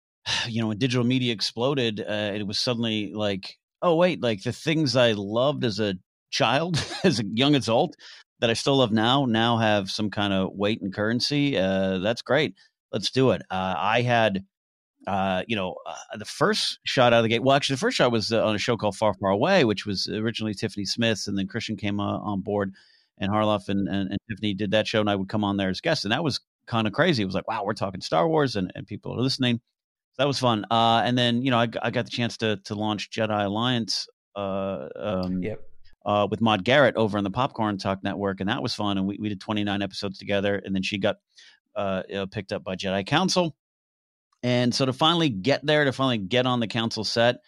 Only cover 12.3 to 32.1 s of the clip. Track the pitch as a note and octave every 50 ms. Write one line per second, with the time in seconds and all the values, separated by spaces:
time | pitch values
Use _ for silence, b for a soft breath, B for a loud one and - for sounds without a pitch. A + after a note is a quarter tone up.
12.3 | B2 D3+ D3+ G#2 - b b b b _ _ _ - A2+ F#2+ - - C3 C3 B2
13.3 | F#2+ E2 - - F2+ F#2+ F#2 F#2+ F#2 D2 F2 G#2 A2+ B2 A#2+ B2 A#2+ A#2 A2+ G#2+
14.3 | F#2+ F#2+ F#2+ _ _ _ _ _ _ _ _ _ _ _ - - G2 F#2+ G2 G2
15.3 | F#2 F#2 - A2 A#2 G2+ F#2 F2+ D2+ - - - E2 - - - - G#2+ G#2 -
16.3 | - - D3+ G3 A3 - - - - - _ - - C#3 A#2+ A#2+ A#2 A#2 A2+ A2
17.3 | A#2 A2+ A#2 C3 C#3 C#3+ - - C#3 B2+ G3 B3 B3+ - D3+ B2 A#2 A2 G2+ -
18.3 | A#2 G#2+ F#2 G#2+ G#2+ G2 - - A#2 G2+ G#2+ G#2 F#2+ - A2 G#2+ G2 G2 G#2 F#2+
19.3 | G2 G#2 C3 F3+ G3 F#3 C#3 A2 G2+ F#2+ - A2 G2 F#2 - F#2 F#2 G#2+ G#2+ A#2
20.3 | A2 - A2 A2 G2+ - - G2+ - G#2 G2 F#2+ - - A#2 A2+ A2 G2 - G#2
21.3 | G2 G2 G2 G2 - A2+ - - A2 - G#2+ G2+ G2+ G2+ G2+ G#2 G#2 - - G#2
22.3 | G2+ F#2+ F#2+ G2+ G#2 G2+ G2 F#2+ G2 b b b b b b b b _ F#2+ G2
23.3 | G#2 G#2+ G#2+ G#2+ G#2+ G2+ G2 - G2+ G2+ G2 D#2 F#2+ G2 G2 F#2+ G2+ - - -
24.3 | A2 - A2 G#2+ G2 F#2+ G#2+ F#2+ G#2+ G#2+ G#2+ - - A2 G#2 G#2 G#2 G2 G2 F#2+
25.3 | - G#2+ G#2 G2+ G2+ G2 G2 F#2+ F#2 - - E3 D#3 - - G2+ A2+ C#3+ E3+ C#3+
26.3 | G2 - - _ _ _ _ - A#2+ A2+ A2 G#2+ G#2 C#3 D#3 F#3 D3+ A2+ G2+ F#2
27.3 | F#2 F#2 - - A2 A2 G2+ G2+ A2 - G2+ G2 F#2+ F2+ - - D#3 D#3 E3+ E3
28.3 | D#3+ D#3 C#3+ B2+ A2 G2+ F#2 - - G2 G2 - G#2+ - - F#2 F#2+ G#2+ B2+ C3+
29.3 | - - C3 B2 A#2+ A#2 - _ _ _ _ _ _ _ _ _ _ - C3+ C#3+
30.3 | C3 - C3 B2 A2+ G#2 G2 - A#2 A#2 A#2 A#2 A2+ A#2 F#2 A#2+ B2 B2+ B2 A#2+
31.3 | A#2 A#2+ B2+ C3+ B2 A#2 A#2+ A2+ A2+ - - A#2+ A2 B2+ G#2+ -